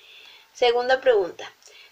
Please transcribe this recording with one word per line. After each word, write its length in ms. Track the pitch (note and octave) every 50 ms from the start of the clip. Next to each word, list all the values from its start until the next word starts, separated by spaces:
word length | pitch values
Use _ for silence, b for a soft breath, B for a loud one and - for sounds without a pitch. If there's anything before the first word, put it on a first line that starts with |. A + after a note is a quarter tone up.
| B B B B B B B B B B B
Segunda 480 | - B3 A#3+ A#3 A#3+ B3 B3+ C4 C4
pregunta, 500 | C4+ C4 A3+ G3+ F3+ E3 - - - - _ _ B B B B B B